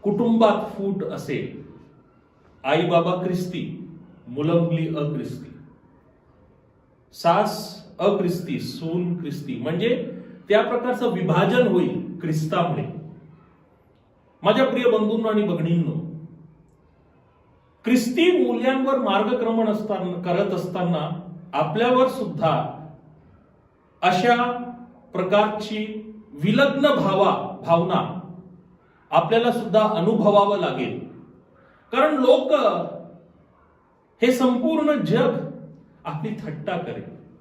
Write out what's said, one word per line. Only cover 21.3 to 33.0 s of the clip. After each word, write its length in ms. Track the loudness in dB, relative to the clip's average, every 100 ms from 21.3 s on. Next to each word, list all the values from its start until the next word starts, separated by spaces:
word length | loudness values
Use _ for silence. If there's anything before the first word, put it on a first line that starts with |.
| -16 -6
आपल्यावर 540 | -2 -2 0 2 4 2
सुद्धा 800 | 0 -8 -2 0 0 -4 -10 -18 -20 -20 -20 -20 -20 _ _ _ _ _ _
अशा 500 | 0 2 2 2 2 -4 -8 -14 -20 -20 -8
प्रकारची 1000 | -4 2 4 2 -2 -6 -6 -6 -8 -12 -18 -18
विलग्न 600 | -4 0 4 2 4 2
भावा, 640 | 2 2 2 2 2 -6 -10 0
भावना 540 | 2 2 -2 -2 -8 -12 -18 -20 -20 _ _ _ _ _
आपल्याला 420 | 2 4 2 2
सुद्धा 280 | -2 2 2
अनुभवावं 800 | 4 2 2 4 6 6 4 2
लागेल. 400 | -2 -2 -4 -6 -12 -18 -20 -20 _ _ _ _ _
कारण 220 | 2 2
लोक, 380 | 4 6 4 4 2 2 0 -6 -10